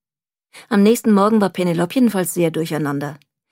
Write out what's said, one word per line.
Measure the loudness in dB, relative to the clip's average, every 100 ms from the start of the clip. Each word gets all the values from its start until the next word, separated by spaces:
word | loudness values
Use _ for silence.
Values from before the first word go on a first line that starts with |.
| _ _ _ _ _ -18 -2
Am | 2
nächsten | 4 2 2
Morgen | 2 4 2
war | 0
Penelope | -2 -2 -2 -2
jedenfalls | 0 0 0 -4
sehr | -2 -2
durcheinander. | -2 -6 -4 -4 -6 -8 -12 _ _ _